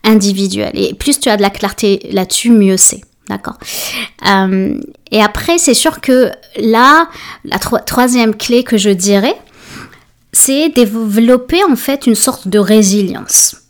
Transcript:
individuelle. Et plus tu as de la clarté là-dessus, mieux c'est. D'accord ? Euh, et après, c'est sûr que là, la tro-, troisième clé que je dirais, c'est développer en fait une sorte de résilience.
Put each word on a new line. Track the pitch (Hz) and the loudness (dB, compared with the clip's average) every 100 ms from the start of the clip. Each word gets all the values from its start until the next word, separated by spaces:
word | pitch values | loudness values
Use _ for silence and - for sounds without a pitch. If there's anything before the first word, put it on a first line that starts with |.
individuelle. | 214 220 196 196 196 196 - | 4 2 2 -2 -4 -4 -6
Et | - 196 196 | -4 -4 -2
plus | 277 285 | -2 -2
tu | 254 | 0
as | 208 | 0
de | |
la | 196 | 0
clarté | 196 196 - 208 196 - | -2 -8 -2 -2 -2 -2
là-dessus, | 196 185 - 233 | -4 -2 -2 2
mieux | 226 196 185 | 4 4 2
c'est. | - - - _ - | 0 -2 -16 _ -12
D'accord ? | 196 - - - - - 247 220 - 190 | -10 -10 -14 -14 -12 -10 -10 -10 -4 0
Euh, | 196 190 190 190 - - - _ | 2 2 0 -2 -4 -10 -20 _
et | 214 | 0
après, | 208 - - 339 | 0 -2 -2 0
c'est | - 233 | 2 2
sûr | 320 - | 0 -2
que | - 254 247 - - - | 0 2 2 -2 -14 -4
là, | 220 226 262 311 339 - - - - | 0 4 4 4 2 -8 -20 -18 -8
la | - | -6
tro-, | - 247 - | -2 -4 -2
troisième | - 247 247 226 214 | 0 2 2 0 -2
clé | - 240 | 0 0
que | 254 220 | 0 0
je | 202 | 0
dirais, | 190 196 202 240 440 _ _ - - - - _ _ _ | 0 2 0 0 -4 _ _ -20 -20 -20 -20 _ _ _
c'est | - - 269 311 | -2 0 0 2
développer | 302 220 226 220 202 233 254 254 339 | 2 2 0 -2 2 4 2 2 0
en | 392 254 | 2 0
fait | - 277 - | -2 -2 0
une | 220 | 0
sorte | - 254 190 | -2 -4 -2
de | 208 | 0
résilience. | 190 214 202 202 185 - - - - - | 4 4 4 2 -2 -6 -4 0 0 -4